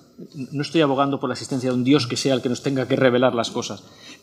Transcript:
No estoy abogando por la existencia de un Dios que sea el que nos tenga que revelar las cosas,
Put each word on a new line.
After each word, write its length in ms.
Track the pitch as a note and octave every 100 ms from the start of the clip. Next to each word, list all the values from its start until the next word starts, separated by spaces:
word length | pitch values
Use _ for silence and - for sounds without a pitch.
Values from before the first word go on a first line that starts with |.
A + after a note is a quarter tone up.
| _ - - D3+ B2+
No 100 | C#3+
estoy 200 | C#3+ E3+
abogando 380 | C#3+ C3+ C#3 C3
por 100 | C3
la 40 |
existencia 360 | A2+ A#2+ C3+ B2+
de 40 | B2+
un 80 |
Dios 220 | B2+ D3 B2
que 100 | C3+
sea 160 | C#3 C3
el 60 |
que 60 | B2+
nos 120 | A#2+
tenga 260 | C#3+ C3+ B2+
que 80 | B2+
revelar 380 | C3 B2 B2+
las 160 | A#2 A2
cosas, 340 | B2 A2+ G2+ - - - -